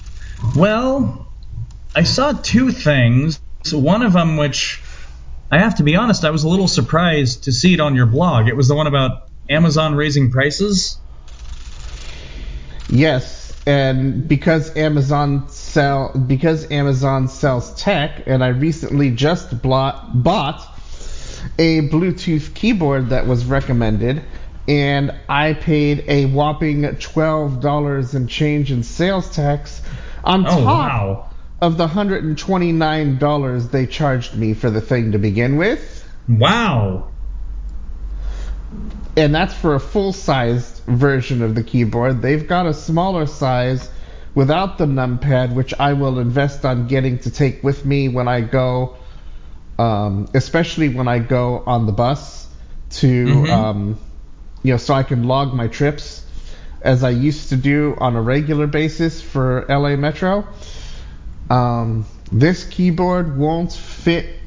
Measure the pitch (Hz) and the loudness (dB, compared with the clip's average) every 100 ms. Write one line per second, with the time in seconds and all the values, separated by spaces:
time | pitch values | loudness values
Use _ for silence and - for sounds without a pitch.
0 | - - - - 113 135 196 220 262 277 | -10 -12 -12 -6 -2 2 4 2 0 0
1 | 226 - - - - - - - - - | -2 -4 -12 -14 -12 -10 -10 -12 -4 2
2 | 175 - 285 240 - 226 262 - 151 143 | 2 4 2 0 2 2 2 2 2 4
3 | 117 123 151 151 - - - 151 135 208 | 6 4 2 -2 -8 -10 -4 2 4 4
4 | 240 175 165 156 147 123 - - - - | 4 4 4 2 0 0 -4 -6 -12 -14
5 | - - - - - 143 220 - 147 165 | -14 -14 -14 -12 0 4 4 4 4 4
6 | 240 202 156 156 156 185 185 - 117 160 | 4 2 2 2 2 2 2 2 2 2
7 | 175 156 131 - - 127 180 170 151 131 | 2 2 2 0 -2 2 4 4 4 4
8 | 123 123 180 127 110 120 127 147 151 139 | 4 4 4 4 4 4 4 4 2 2
9 | 131 127 - - - 147 170 147 156 147 | 0 -2 -10 -14 -2 2 4 4 2 2
10 | 151 143 131 123 139 151 202 196 - - | 2 2 2 4 2 2 0 0 -2 -6
11 | - - - - - - - - - - | -12 -16 -16 -14 -12 -12 -12 -12 -12 -12
12 | - - - - - - - - - 117 | -12 -12 -12 -12 -10 -10 -10 -10 -2 2
13 | 156 131 - - - - - 143 135 131 | 4 2 -2 -10 -12 -6 0 2 2 2
14 | 135 127 - 139 175 160 151 - 156 151 | 0 -2 0 0 2 2 0 0 0 2
15 | 139 143 143 139 135 - - 160 139 139 | 2 2 2 0 -4 -10 -2 2 2 2
16 | 131 131 127 131 165 160 156 147 143 131 | -2 -2 0 2 2 0 -2 0 0 2
17 | 139 135 131 - 147 123 - - - 190 | 2 2 0 0 0 0 -4 -4 0 0
18 | 156 - - 131 127 127 151 143 - 143 | 0 -4 0 4 4 2 0 0 -2 2
19 | 139 117 143 180 - 120 131 131 135 - | 2 2 2 2 -2 -4 0 2 0 -4
20 | - 123 120 170 143 151 - - - - | -2 2 4 2 0 -6 -12 -16 -14 -12
21 | - - - - - - 165 160 147 156 | -10 -10 -10 -10 -6 2 2 4 2 2
22 | 185 175 - 156 143 - 214 226 151 139 | 0 -2 -2 -2 -2 -2 0 2 2 0
23 | 127 123 117 123 123 135 135 123 110 107 | 0 0 2 0 2 0 2 2 2 2
24 | 117 147 - - - - - 143 139 139 | 0 -2 -6 -10 -12 -8 0 2 2 2
25 | 139 - - 143 156 151 - 151 147 147 | -2 -4 -2 0 0 0 0 2 2 0
26 | - 143 139 135 147 147 156 147 147 139 | 0 2 2 2 0 0 -2 0 -2 -4
27 | - - 156 156 147 127 143 147 147 139 | -4 0 0 0 -2 -2 0 0 0 -2
28 | 127 139 120 - 151 147 143 127 113 - | -2 -2 -2 -2 0 0 0 -2 -2 -2
29 | 175 196 170 - 143 147 - - - - | 0 0 -2 -2 0 0 -4 -10 -10 -10
30 | - - - 190 175 170 120 320 277 123 | -10 -6 0 2 4 4 4 2 2 0
31 | 98 98 - - - - 175 165 165 175 | -2 -4 -8 -12 -12 -2 0 2 0 0
32 | 202 190 156 151 - 190 175 165 160 156 | 0 0 -2 -4 0 2 2 2 2 2
33 | 151 131 147 147 135 123 120 139 131 - | 0 2 2 2 0 -2 0 0 0 0
34 | 151 127 117 107 110 107 123 107 - 127 | 0 0 -2 -2 -2 0 0 0 0 0
35 | 110 104 107 101 120 143 190 277 - - | 2 2 2 2 2 2 2 0 -6 -14
36 | - - - 113 156 226 220 131 101 92 | -14 -8 0 4 4 4 2 2 0 -2
37 | - - - - - - - - - - | -8 -8 -8 -8 -8 -8 -8 -8 -8 -10
38 | - - - - - - - - - - | -8 -8 -6 -6 -6 -8 -8 -10 -10 -8
39 | - - 151 151 180 - 170 139 - 214 | -4 2 4 4 0 0 0 0 0 0
40 | 196 185 - 139 120 120 - - - 120 | 0 -2 0 0 2 0 -2 -8 -2 2
41 | 139 135 123 127 113 110 117 123 117 117 | 4 2 0 0 0 0 0 2 2 2
42 | 123 127 123 151 151 180 180 151 - 160 | 0 0 0 0 0 0 0 -2 0 0
43 | 190 180 147 - 135 127 127 131 - - | 0 0 -2 -2 0 2 0 -2 -4 -12
44 | - - - - 135 156 196 - 156 135 | -14 -14 -4 2 2 2 0 0 0 0
45 | 127 123 143 131 127 123 131 - 143 143 | 0 0 2 2 2 0 -2 0 2 2
46 | 139 127 120 127 143 147 139 127 120 135 | 0 0 0 2 0 0 -2 0 0 0
47 | 131 123 - - 143 - 135 139 139 139 | 0 -2 -4 0 0 0 -2 -2 0 0
48 | 135 123 123 123 117 131 127 127 127 - | 2 0 0 0 0 0 2 0 -2 -6
49 | - - - - - - - - 117 107 | -16 -16 -14 -14 -14 -16 -8 0 0 2
50 | 104 98 104 135 131 165 170 - 151 123 | 0 -2 0 0 0 0 0 0 0 0
51 | 127 120 117 127 123 120 - 120 110 104 | 0 0 0 0 0 -2 -2 0 2 2
52 | 120 143 - - - - - - - - | 0 0 -6 -16 -16 -16 -14 -12 -12 0
53 | 135 123 123 139 147 113 110 101 101 110 | 4 4 4 4 4 4 2 0 -2 -4
54 | - - - - - - 131 123 - 135 | -8 -16 -16 -16 -16 -2 0 2 2 0
55 | 135 127 120 131 143 123 113 - 143 147 | 2 0 2 0 0 -2 -2 0 0 0
56 | - - - - - - - - - 127 | -8 -14 -12 -12 -10 -12 -14 -4 2 2
57 | 127 120 139 143 - 135 135 143 147 - | 2 2 0 0 -2 0 2 2 0 0
58 | 127 117 113 135 151 151 147 151 156 156 | 0 0 0 0 0 0 0 0 -2 0
59 | 165 160 - 139 127 127 - 139 143 143 | -2 -2 -6 0 0 0 0 0 2 0
60 | 147 156 185 202 208 - - - - - | 0 0 0 0 -4 -12 -14 -12 -12 -12
61 | - - - - - 123 123 120 117 113 | -14 -14 -14 -10 0 2 2 0 0 -2
62 | 107 - - 107 151 180 - - 185 160 | -4 -10 -2 4 4 2 -4 0 0 2
63 | 180 180 165 135 151 165 175 - - - | 2 0 0 0 0 0 -4 -6 -12 -4
64 | 165 170 - - | 0 0 -2 -10